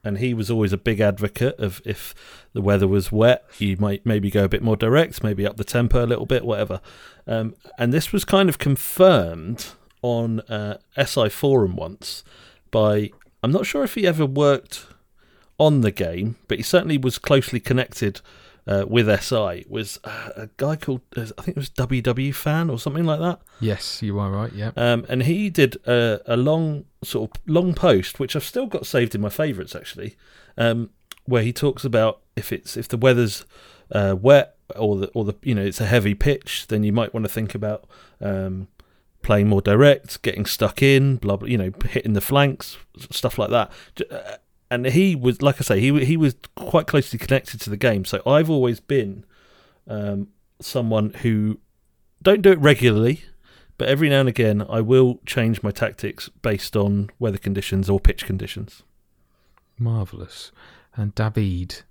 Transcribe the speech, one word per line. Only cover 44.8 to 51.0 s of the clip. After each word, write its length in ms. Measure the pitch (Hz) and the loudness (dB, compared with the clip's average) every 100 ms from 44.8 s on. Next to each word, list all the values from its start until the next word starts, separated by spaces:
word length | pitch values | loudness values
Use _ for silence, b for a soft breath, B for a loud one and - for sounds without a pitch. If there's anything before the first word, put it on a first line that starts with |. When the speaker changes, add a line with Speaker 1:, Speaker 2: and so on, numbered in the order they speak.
Speaker 1:
he 320 | 127 139 196 151 | 2 4 2 2
was, 240 | 123 120 | -2 2
like 160 | 139 - | 0 0
I 20 | |
say, 160 | - - | 0 2
he, 240 | 127 147 | 2 2
he 140 | 127 160 | 2 2
was 160 | 151 - - | 0 -2 -18
quite 320 | - - 165 151 | -14 -2 -2 2
closely 320 | 147 - 117 | -2 -2 -8
connected 400 | - 135 - 113 | -2 -2 -2 -14
to 80 | - | -10
the 60 | 104 | -2
game. 260 | 127 104 | 0 0
So 160 | 92 98 117 | -4 -4 2
I've 240 | 196 160 | 2 2
always 300 | 151 127 113 | 2 0 -2
been, 440 | - 139 101 98 - b b b b b - | -2 -2 -2 -10 -20 b b b b b -12
um, 420 | 107 104 101 101 _ _ _ | -8 -4 -6 -8 _ _ _
someone 540 | - 131 113 110 | -6 -4 0 0